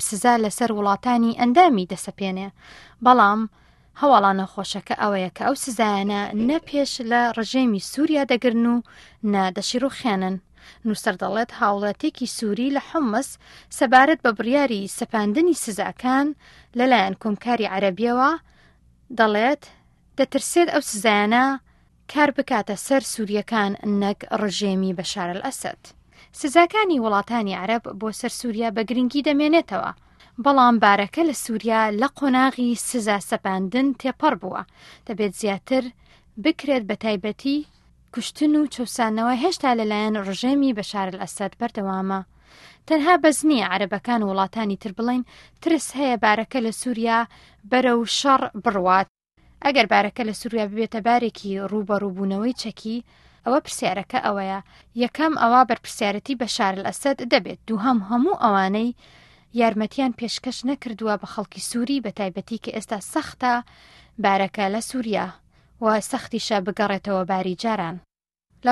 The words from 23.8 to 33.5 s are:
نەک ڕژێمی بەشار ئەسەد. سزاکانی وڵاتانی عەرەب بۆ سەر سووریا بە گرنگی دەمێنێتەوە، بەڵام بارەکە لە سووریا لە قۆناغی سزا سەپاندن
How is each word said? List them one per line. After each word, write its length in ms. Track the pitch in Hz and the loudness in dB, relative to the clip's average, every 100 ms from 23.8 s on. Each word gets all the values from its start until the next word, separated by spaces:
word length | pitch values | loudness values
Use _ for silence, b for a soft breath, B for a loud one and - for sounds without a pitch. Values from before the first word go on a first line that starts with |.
| 208 202 | 0 0
نەک 180 | 202 202 - 220 | 0 -2 -4 -2
ڕژێمی 540 | 208 170 202 190 190 180 | -2 -2 0 0 0 -2
بەشار 320 | - 208 175 185 269 | -6 -6 -6 -6 -8
ئەسەد. 360 | - - - - - _ b b - | -8 -10 -10 -18 -20 _ b b -6
سزاکانی 640 | 294 330 339 427 392 285 | 2 6 6 4 2 2
وڵاتانی 540 | 220 202 202 233 202 185 | 2 0 0 -2 -2 -4
عەرەب 220 | 190 226 - 196 | -2 -4 -4 -8
بۆ 80 | 220 - | -8 -6
سەر 140 | 240 - | -8 -6
سووریا 300 | 247 214 226 214 | -6 -4 -2 -2
بە 60 | 220 | -2
گرنگی 360 | 247 247 285 302 | 0 0 0 0
دەمێنێتەوە، 640 | 285 302 330 330 185 - - b b b - | 2 4 4 2 -4 -6 -8 b b b -2
بەڵام 320 | 277 277 247 226 | 2 6 6 6
بارەکە 380 | 202 202 202 311 330 | 6 6 2 0 0
لە 60 | 247 | 0
سووریا 380 | - 220 226 220 220 208 | -4 -4 0 2 2 0
لە 60 | 277 - | -2 0
قۆناغی 540 | 285 254 262 254 240 226 - | 2 4 2 2 -2 -2 -4
سزا 300 | 247 208 202 - | -2 0 -2 -2
سەپاندن 580 | 214 196 | -4 -2